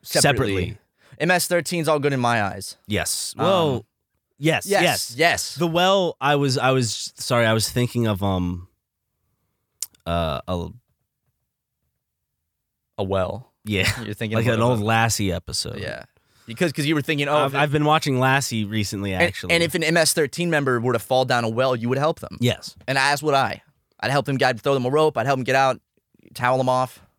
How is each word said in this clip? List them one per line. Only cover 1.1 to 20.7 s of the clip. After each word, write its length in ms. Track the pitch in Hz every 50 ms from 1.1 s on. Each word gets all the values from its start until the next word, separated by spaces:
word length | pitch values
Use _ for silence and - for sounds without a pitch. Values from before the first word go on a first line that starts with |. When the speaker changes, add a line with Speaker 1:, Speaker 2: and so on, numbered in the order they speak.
| - -
Speaker 1:
M 120 | 147 170
S 160 | 180 175 - -
thirteen's 400 | 180 175 151 - 180 170 156 151
all 120 | 156 151
good 120 | 135 143
in 80 | 139 131
my 240 | 120 120 117 117 104
eyes. 320 | 98 92 98 95 - - _ _
Speaker 2:
Yes. 480 | - 104 95 78 - - - - - - -
Speaker 1:
Um, 80 | 113
Speaker 2:
Well, 400 | 180 196 185 165 151 131 113 107 _ _ _ _ _ _ _ _ _ _ _
yes, 240 | 139 160 160 - -
Speaker 1:
Yes, 160 | 190 202 196
Speaker 2:
yes. 340 | 175 175 127 95 - - 120 120
Speaker 1:
yes. 380 | 156 170 139 113 - - -
Speaker 2:
The 120 | 135 170 170
Well, 480 | 160 170 180 185 196 196 185 165 - _
I 160 | - 143 147 143
was, 200 | 143 139 127 117
I 140 | 117 131
was, 400 | 131 131 123 107 - - - - _ -
sorry, 280 | - - 127 120 117
I 60 | 113 110
was 160 | 110 107 -
thinking 380 | - 123 123 123 - 120 117 113
of, 160 | 107 90 98
um, 440 | 98 95 92 90 87 90 87 90 _ _ _ _ _ _ _ _ _ _ _ _ _ _ _ _ _ _ _ _ _ _ _ - - _ _ _
uh, 340 | 82 85 87 85 80 71 65 - -
a 220 | 90 87 85 82 - - _ _ _ _ _ _ _ _ _ _ _ _ _ _ _ _ _ _ _ _ _ _ _ _ _ _ _ _ _ _ _ _ _ _ _ _ _ _ _ _ _ _ _ -
Speaker 1:
A 60 | 104
well. 480 | 95 98 95 92 90 - 107 - _ _ _ _
Speaker 2:
Yeah. 240 | 107 104 95 92 85 - - 117
Speaker 1:
You're 100 | 101 104
thinking 240 | - 117 107 110 113
Speaker 2:
Like 100 | 117 120
Speaker 1:
of 60 | 117
Speaker 2:
an 60 | 110
Speaker 1:
a 20 | 113
Speaker 2:
old 160 | 120 127 110
Speaker 1:
well. 80 | 104 107
Speaker 2:
Lassie 440 | 113 113 113 117 110 - 104 95
episode. 480 | 85 85 _ - - - - - - -
Speaker 1:
Yeah. 240 | - 64 55 60 - _ _ _ _ _ _ _ _
Because, 260 | - 117 117 180 170 131
'cause 120 | - 147
you 100 | 143 160
were 60 | 151
thinking, 260 | 135 - 160 143 143 143
oh, 80 | 147 151
Speaker 2:
I've, 140 | 135 139
Speaker 1:
if 20 | 135
it 40 | 143
Speaker 2:
I've 120 | 147 151
been 140 | 139 156 147
watching 320 | 151 151 160 - 151 135 127
Lassie 440 | 127 131 131 139 131 - 123 113 107
recently, 480 | 101 107 110 104 95 - 101 98 101 95
Speaker 1:
And, 80 | 92
Speaker 2:
actually. 320 | 87 92 95 - - 90 170
Speaker 1:
and 80 | 170
if 140 | 170 170 143
an 80 | 180 160
M 140 | 151 165 170
S 160 | 160 151 -
thirteen 360 | - 156 131 - - 175 175
member 300 | 165 151 143 131